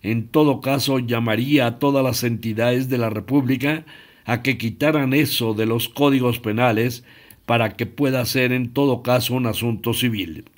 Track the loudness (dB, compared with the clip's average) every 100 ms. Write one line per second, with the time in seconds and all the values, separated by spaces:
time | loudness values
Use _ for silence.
0 | -4 -4 0 2 2 2 -2 -2 0 -2
1 | 0 0 0 0 2 2 2 0 0 2
2 | 0 0 -2 -2 -4 0 0 0 0 -2
3 | -2 -4 0 2 2 0 -2 -4 -8 -20
4 | -20 -14 -4 -2 -2 -2 -4 0 0 2
5 | 2 2 0 0 -2 0 0 -2 -4 0
6 | 2 4 2 0 -2 2 2 2 0 -4
7 | -14 -20 -20 -12 -2 0 0 -2 -8 -2
8 | 0 0 0 0 0 0 -2 0 2 0
9 | 0 0 0 -2 -2 -2 -4 -2 -4 -2
10 | -2 -2 -6 -10 -16